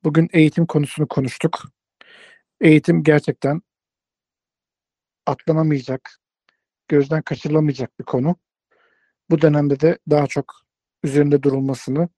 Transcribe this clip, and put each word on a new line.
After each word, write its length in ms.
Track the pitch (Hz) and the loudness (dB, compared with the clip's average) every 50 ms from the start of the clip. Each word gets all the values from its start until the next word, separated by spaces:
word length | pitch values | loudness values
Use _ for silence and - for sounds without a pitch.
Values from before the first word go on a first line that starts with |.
| _ | _
Bugün 240 | 160 147 165 165 170 - | 0 2 2 0 2 2
eğitim 340 | 170 156 151 - - 170 | 2 2 4 2 0 -2
konusunu 420 | 170 - 151 147 139 - - 151 - | 0 0 -2 -2 -2 -4 -6 -6 -4
konuştuk. 540 | - - 135 123 - - - 160 - - - - _ _ _ _ _ _ - _ - - - - - _ _ _ _ _ | -2 -4 -4 -4 -6 -4 -4 -4 -4 -4 -14 -16 _ _ _ _ _ _ -20 _ -20 -20 -20 -20 -20 _ _ _ _ _
Eğitim 420 | - 165 156 151 - - 170 165 151 | 4 6 6 6 4 2 0 0 2
gerçekten 600 | 156 151 147 - - - _ - 139 143 165 _ _ _ _ _ _ _ _ _ _ _ _ _ _ _ _ _ _ _ _ _ _ _ _ _ _ _ _ _ _ _ _ _ | 2 2 2 0 -2 -8 _ -4 -4 -4 -4 _ _ _ _ _ _ _ _ _ _ _ _ _ _ _ _ _ _ _ _ _ _ _ _ _ _ _ _ _ _ _ _ _
atlanamayacak, 840 | - 143 - - - 160 156 160 156 151 139 123 - 131 131 _ - - _ _ _ _ _ _ _ _ _ _ _ _ _ _ _ | -6 -6 -6 -2 -2 0 0 2 0 0 -2 -4 -8 -10 -10 _ -16 -20 _ _ _ _ _ _ _ _ _ _ _ _ _ _ _
gözden 340 | 151 147 139 139 156 156 - | 0 0 2 2 -2 -4 -4
kaçırılamayacak 760 | - 147 - - 147 151 156 156 151 135 - 127 - _ _ | -6 -8 -8 -4 -2 0 0 0 0 -2 -4 -8 -10 _ _
bir 60 | - | -10
konu. 320 | - - 127 127 160 180 _ _ _ _ _ _ _ _ _ _ _ _ _ _ _ _ _ _ _ | -4 -4 -2 0 -2 -2 _ _ _ _ _ _ _ _ _ _ _ _ _ _ _ _ _ _ _
Bu 100 | 165 156 | 0 2
dönemde 400 | 156 156 147 147 147 143 143 139 | 2 2 2 2 0 0 -2 2
de 180 | 147 165 170 - _ - | 2 0 0 0 _ 0
daha 160 | 151 147 147 | 0 0 0
çok 280 | 135 - 147 135 - - _ _ _ _ _ _ _ _ _ - | 0 -4 -6 -8 -8 -16 _ _ _ _ _ _ _ _ _ -8
üzerinde 400 | 156 135 147 143 147 143 143 135 | -2 0 2 2 4 2 2 2
durulmasını 680 | 143 135 135 135 135 135 127 - - 131 147 170 170 _ | 2 0 0 -4 -4 -6 -6 -6 -6 -4 -4 -4 -4 _